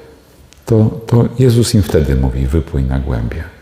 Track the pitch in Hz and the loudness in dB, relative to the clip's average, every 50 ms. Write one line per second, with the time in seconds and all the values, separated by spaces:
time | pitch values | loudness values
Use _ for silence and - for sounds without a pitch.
0 | - - - - _ _ _ - - _ _ - _ - 113 110 110 110 - - | -20 -20 -20 -20 _ _ _ -20 -20 _ _ -12 _ 0 2 2 2 2 0 -4
1 | - - 117 117 113 - - - 131 123 113 120 113 - - 107 - - - 82 | -4 0 2 2 2 2 0 2 2 4 4 2 2 2 2 0 2 2 0 0
2 | 71 67 67 65 65 65 62 65 65 67 78 80 - - - 69 65 65 65 67 | 2 2 0 0 0 -2 -2 -2 -2 0 0 -2 -2 -2 -2 -4 -2 -2 -2 -4
3 | 67 67 64 58 57 58 - 80 85 90 - - | -4 -4 -4 -4 -4 -6 -8 -8 -12 -12 -16 -20